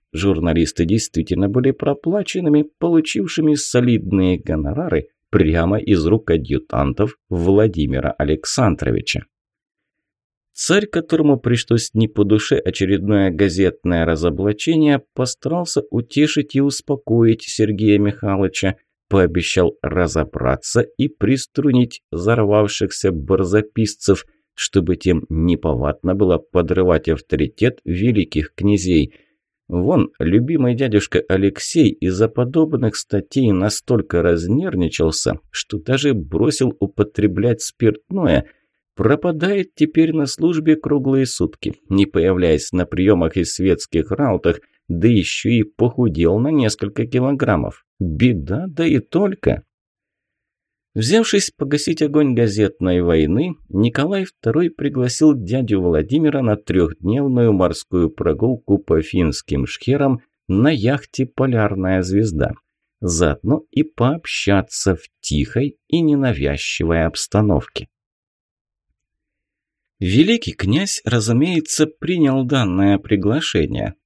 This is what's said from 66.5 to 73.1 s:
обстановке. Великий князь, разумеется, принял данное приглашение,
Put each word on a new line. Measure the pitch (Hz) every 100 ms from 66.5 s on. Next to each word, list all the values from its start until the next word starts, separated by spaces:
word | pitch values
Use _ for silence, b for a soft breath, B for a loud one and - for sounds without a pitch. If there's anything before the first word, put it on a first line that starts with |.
| 71 - - 82 82 80
обстановке. | - - 101 104 80 - - 117 _ _ _ _ _ _ _ _ _ _ _ _ _ _ _ _ _ _ _ _ -
Великий | 90 110 180 233 -
князь, | - 92 139 196 - -
разумеется, | 120 107 120 165 170 - - 156
принял | - 156 175 143 131
данное | 123 135 104 90 98 98
приглашение, | -